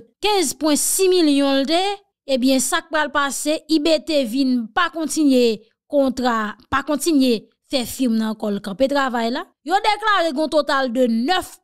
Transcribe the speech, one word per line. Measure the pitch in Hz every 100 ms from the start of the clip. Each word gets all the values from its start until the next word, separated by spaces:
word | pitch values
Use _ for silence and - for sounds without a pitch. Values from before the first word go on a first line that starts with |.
| - _
kenz | 403 403 294 -
pwen | 302 285
si | - - 370
milyon. | 359 302 277 277 269
L | 269
te | 330
ye. | 392 403 _ _
Ebyen | - 262 262 262
sa | - 330
k | 320
pral | 311 294
pase, | 294 277 - 294 - -
ibe | 311 320 311 -
te | 294
vin | 240 262 262 247 220
pa | - 330
kontinye | 330 311 320 294 254 240 208 _ _ -
kontra, | 285 269 262 247 226 208 - -
pa | 269 277
kontinye. | 294 339 294 262 233 - _ -
Fim | 269 226 - 254
nan | 220 220 214
ankò. | 214
L | 202
kanpe | 202 196 269
travay | 277 262 233 226
la. | 277 381 _ 277
Yo | 392
deklare | 427 415 427 392 330
g | 269
on | 311
total | 302 294 269 262
de | 240 247
nèf | 226 262 370 - -